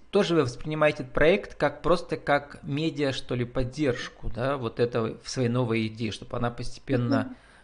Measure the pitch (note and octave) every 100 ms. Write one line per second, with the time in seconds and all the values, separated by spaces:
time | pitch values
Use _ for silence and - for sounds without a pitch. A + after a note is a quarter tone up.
0 | - G3 D#3 E3 B2+ - D3+ D#3 D3+ D3
1 | B2+ - D3+ G3+ - - C#3+ - D3+ F3+
2 | - D#3+ - C#3+ C#3+ - - C#3+ D#3+ C#3
3 | C#3 B2+ - B2+ A#2+ C3+ B2 D3+ C#3+ -
4 | - - - A2 C3 C#3 A2+ - A#2+ A#2+
5 | A2+ - - C3 A#2+ B2 A#2 A2+ A2 A2
6 | A2 - - A#2+ A#2+ A#2 A#2 - - B2
7 | A#2+ A2+ B3+ B3+ - -